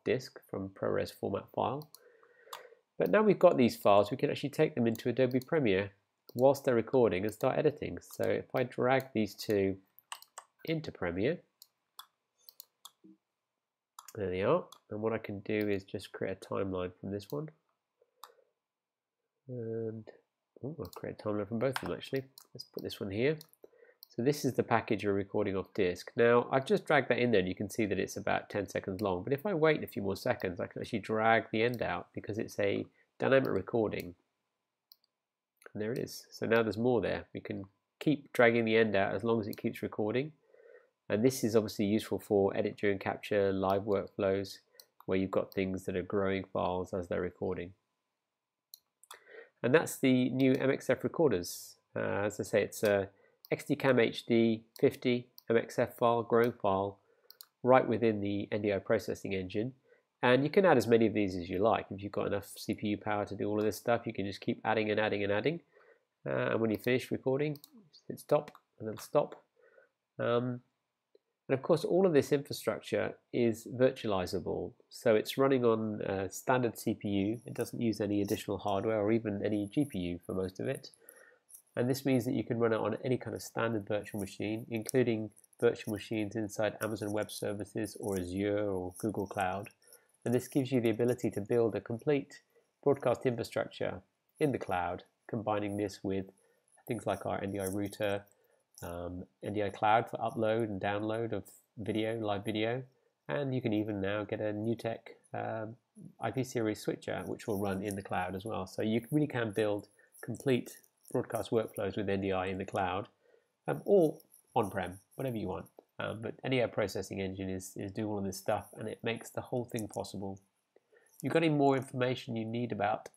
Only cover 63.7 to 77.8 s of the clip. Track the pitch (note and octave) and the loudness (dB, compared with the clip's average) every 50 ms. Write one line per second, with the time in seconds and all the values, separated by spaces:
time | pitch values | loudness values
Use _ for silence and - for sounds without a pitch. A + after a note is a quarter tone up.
63.7 | F#2+ - - - A#2 A2+ - A#2+ G#2+ - G2 G2+ F#2+ - - - A#2 - - A2 | -2 -2 0 0 0 0 0 -4 -6 -4 -6 -6 -6 -6 -4 -4 -4 -2 -2 0
64.7 | A2 A2 G#2+ G#2+ G#2 G#2 G#2+ G#2+ G2+ G2+ G2+ G2 G2+ G#2 A2+ C#3 E3 E3+ - _ | 0 2 2 2 2 2 2 2 0 0 0 0 0 0 0 0 -2 -2 -6 _
65.7 | _ _ _ - _ _ _ _ _ _ - - C3+ C3 B2 B2+ A#2+ G#2+ A2+ A2+ | _ _ _ -20 _ _ _ _ _ _ -6 -4 -2 0 0 0 2 2 2 2
66.7 | G#2+ G2+ - B2 B2 B2+ B2 - - - - C3+ C3 C#3 D3 D3+ D3 C#3+ - - | 0 0 2 2 2 2 0 -2 -6 -4 -2 0 0 0 0 -2 -4 -6 -10 -18
67.7 | - A#3 G#3 D#3 - - _ - - - - - D3 D3 D3+ - - - _ _ | -20 -20 -20 _ -20 -18 _ -14 -14 -12 -2 0 0 0 0 -2 -12 -20 _ _
68.7 | _ - A2 A2 G#2+ A2+ - - - D3+ D3 - - - - _ _ _ _ _ | _ -12 -10 -10 -10 -10 -8 -2 0 0 0 0 -4 -12 -20 _ _ _ _ _
69.7 | _ - _ _ _ _ _ _ _ - B2 A#2 A#2+ A#2+ B2 B2+ B2 B2 - _ | _ -20 _ _ _ _ _ _ _ -4 -2 0 0 0 0 -2 -4 -8 -10 _
70.7 | _ _ _ _ _ _ _ _ _ _ _ _ _ _ _ - C3+ B2+ - - | _ _ _ _ _ _ _ _ _ _ _ _ _ _ _ -2 -2 0 2 2
71.7 | F3+ D3+ - - - F3 G3 F#3 D#3+ C#3 B2 - D3 C#3+ C#3 - - - - - | 2 2 2 2 4 4 4 6 6 4 4 4 2 0 0 -2 -8 -6 -2 -2
72.7 | G#2 - - - - G#2 G2 G2+ - - _ _ - B2+ A#2+ A#2 A2 - - G#2 | -2 -2 -4 -2 -2 0 0 -2 -4 -10 _ _ 0 2 2 2 2 0 -4 -8
73.7 | A#2 A#2 B2+ C3 C3+ - - A2 G2+ F#2 F2+ F2 - F#2 D#2 - F2+ F2 - F2+ | 0 2 2 2 2 0 -2 -2 0 0 0 0 -2 -4 -2 -2 -4 -4 -4 -6
74.7 | - _ _ _ - - - B2 A2 A2 - - - - C3+ C3+ C#3 C3 A#2+ A#2 | -10 _ _ _ -14 -2 2 4 4 4 4 0 0 2 4 4 4 4 4 4
75.7 | A2+ A2 A2 A2 G#2+ G#2+ - - G2 F#2+ G2 F#2+ - - - - C3 B2+ B2 A#2 | 4 2 0 -2 -4 -4 -4 -2 -2 -2 -4 -4 -8 -4 0 0 2 2 2 0
76.7 | G#2 - - A#2 A2 - - G#2 G2+ G2+ G2 G#2 A2 A#2+ - - B2 - A#2+ - | -2 -2 -2 -4 -2 -2 -2 -2 0 2 2 0 -2 -4 -8 -8 -6 -6 -6 -6
77.7 | - - | -4 -2